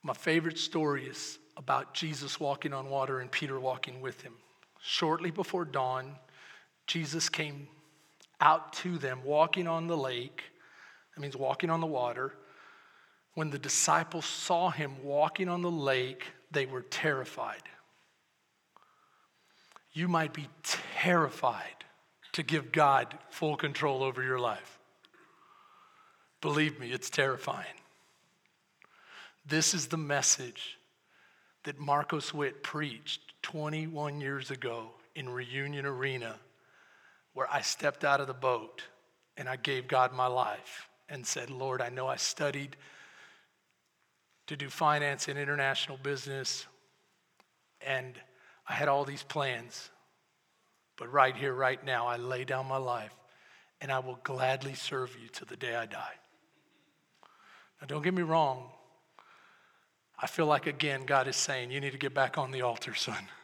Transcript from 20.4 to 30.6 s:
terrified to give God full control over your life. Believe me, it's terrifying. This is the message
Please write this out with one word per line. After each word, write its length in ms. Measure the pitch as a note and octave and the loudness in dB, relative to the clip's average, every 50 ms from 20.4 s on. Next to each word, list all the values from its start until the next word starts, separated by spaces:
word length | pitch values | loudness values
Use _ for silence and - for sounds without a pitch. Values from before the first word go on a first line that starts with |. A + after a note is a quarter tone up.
| D3 C3 - - - | -12 -12 -14 -10 -4
terrified 1200 | - - - - - - - - F3 F3+ E3+ D#3 C3+ - - - B2+ A2+ G#2+ - - - - - - - _ _ _ _ _ - - | -2 -2 -2 -4 -6 -2 2 4 6 8 8 6 4 2 2 2 2 2 0 -6 -10 -12 -14 -18 -20 -20 _ _ _ _ _ -16 -6
to 140 | - - D#3 | -4 -4 -2
give 260 | B2 D#3 D#3 C3+ B2 | 2 0 0 0 2
God 480 | - D#3 D3+ C#3 C3+ C3 A#2+ A#2 - - - - | 4 6 8 8 8 6 4 2 -6 -16 -16 -16
full 280 | - - E3 D#3 D3+ | -6 -2 0 0 0
control 480 | - - D3 C#3 - D3+ D3 C#3 C3 C3+ | 2 0 -2 0 2 2 2 2 2 0
over 180 | C3+ B2+ B2 C3 | 0 0 -2 0
your 160 | B2+ C3 B2+ | 0 2 2
life. 400 | B2 A#2 G#2 G2+ - - - - _ _ _ _ _ - _ - - _ - _ - - - - - - - - - - _ - - - _ _ _ _ _ _ - | 2 0 0 -2 -8 -14 -20 -20 _ _ _ _ _ -20 _ -20 -20 _ -20 _ -20 -20 -20 -20 -20 -20 -20 -20 -20 -20 _ -20 -20 -20 _ _ _ _ _ _ -2
Believe 360 | D3+ D3 D3+ D#3 D3+ D3 A2+ | 2 4 4 4 4 2 -2
me, 140 | B2+ A#2+ B2 | -6 -4 -4
it's 180 | B2+ - - | -4 -4 -2
terrifying. 540 | - - C#3 C3+ C3 B2+ - - - - F3+ - - - - - _ _ _ _ _ _ _ _ _ _ _ _ _ _ _ _ _ _ - - _ - - - - - - - _ _ _ | 2 2 4 4 2 0 -2 -4 -4 -4 -6 -10 -12 -16 -20 -20 _ _ _ _ _ _ _ _ _ _ _ _ _ _ _ _ _ _ -20 -20 _ -20 -20 -20 -18 -18 -18 -20 _ _ _
This 260 | C#3+ D3+ D#3 D3+ - - | 0 2 4 4 4 2
is 160 | F3 C#3 B2 | 2 0 -2
the 80 | - | -2
message 840 | D#3+ D#3 C#3+ C#3+ C#3 B2+ - - - C3 A#2+ A2+ - | -2 0 2 2 2 6 4 4 4 2 -8 -8 -10